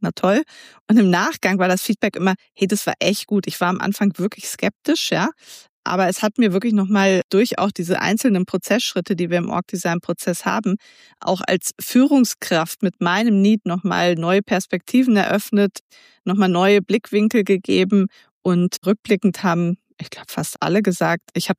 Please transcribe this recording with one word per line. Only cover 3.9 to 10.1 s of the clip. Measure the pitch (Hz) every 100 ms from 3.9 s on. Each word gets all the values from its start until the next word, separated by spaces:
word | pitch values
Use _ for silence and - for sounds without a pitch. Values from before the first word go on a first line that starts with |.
| 202 202 -
wirklich | 185 - -
skeptisch, | - - - - 330 -
ja. | 160 214 - - - - _
Aber | - 180 226
es | -
hat | 214 214
mir | 226
wirklich | 185 233
noch | 214 190
mal | 202 196 185 -
durch | 190 240 -
auch | 202
diese | - 175 180
einzelnen | - 214 262 190
Prozessschritte, | 185 190 - 208 - - 175
die | 175 175
wir | 175
im | 170
Org-Design-Prozess | 170 - 185 175 170 -